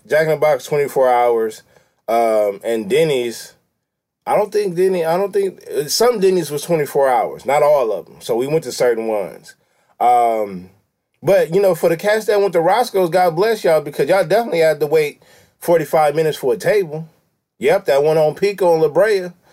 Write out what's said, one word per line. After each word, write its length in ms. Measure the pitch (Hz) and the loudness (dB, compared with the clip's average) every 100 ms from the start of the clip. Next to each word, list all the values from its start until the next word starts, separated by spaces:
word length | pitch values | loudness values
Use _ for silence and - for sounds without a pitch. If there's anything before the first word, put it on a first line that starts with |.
| - | -4
Jack 160 | 147 | 0
in 60 | 160 | 0
the 60 | 147 | 0
Box, 280 | 151 135 | 0 0
twenty-four 440 | - 147 139 143 127 | -2 -2 -2 0 2
hours, 540 | 120 120 117 110 107 _ _ _ _ - | 2 2 2 -2 -6 _ _ _ _ -4
um, 520 | 117 113 110 104 98 | 0 2 2 0 -2
and 260 | 110 113 98 | -4 -4 -2
Denny's, 640 | 139 160 131 120 113 - _ _ _ _ _ _ _ - | 0 0 0 -4 -8 -16 _ _ _ _ _ _ _ -4
I 80 | |
don't 160 | 151 208 | -2 -2
think 240 | 208 202 | -4 -4
Denny, 300 | 165 190 180 | -2 -2 0
I 120 | 160 175 | -2 -2
don't 160 | 196 | -2
think, 300 | 202 196 165 - 110 147 | -2 -4 -6 -10 -8 -4
some 300 | - 233 226 | 0 0 2
Denny's 320 | 190 185 151 | 2 2 -2
was 120 | 147 | -6
twenty-four 460 | - 165 143 147 135 | -4 -2 -2 0 2
hours, 380 | 120 85 71 110 | 2 0 -6 -2
not 160 | 143 | 2
all 300 | 147 147 113 | 4 2 0
of 140 | 95 - | -4 -8
them. 100 | - | -14
So 140 | - | -6
we 140 | 117 139 | -4 -2
went 160 | 160 | -4
to 80 | 127 | -4
certain 340 | - 123 113 113 | -2 0 0 -2
ones. 480 | 107 85 50 - - _ _ _ - | -4 -6 -12 -20 -20 _ _ _ -2
Um, 680 | 120 120 117 110 104 92 92 _ _ _ _ _ | 2 4 2 0 -4 -8 -16 _ _ _ _ _
but, 320 | 139 190 156 | 0 0 2
you 60 | 185 | 0
know, 140 | 196 | 0
for 140 | 165 175 | 2 0
the 80 | 165 | 0
cats 300 | 208 214 226 | 0 -2 0
that 140 | 208 | 0
went 140 | 202 | 0
to 60 | 170 | 0
Roscoe's, 500 | 165 214 233 196 180 | 0 0 0 0 0
God 260 | 185 180 160 | 2 0 0
bless 260 | 220 220 | -2 0
y'all, 180 | 185 156 | 2 0
because 280 | 147 - 143 | 0 -4 0
y'all 160 | 190 | 0
definitely 360 | 160 208 233 170 | 2 0 0 0
had 200 | 160 147 | 2 2
to 60 | 151 | 0
wait 360 | 160 151 - _ - _ _ | 0 0 -6 _ -20 _ _
forty-five 580 | - 170 147 160 151 147 | 0 0 2 2 2 2
minutes 220 | 156 - | -2 -2
for 160 | 131 | -2
a 20 | - | -2
table. 520 | 165 208 170 151 160 _ _ _ _ - | 0 0 -2 -8 -14 _ _ _ _ -4
Yep, 260 | 123 190 180 | 0 0 2
that 180 | 139 | 2
one 140 | 151 160 | 2 2
on 180 | 151 147 | 0 0
Pico 360 | 202 190 175 | -4 0 0
and 100 | 165 | 2
La 60 | 156 | 2
Brea. 420 | 147 214 196 180 - _ | 2 2 0 -4 -14 _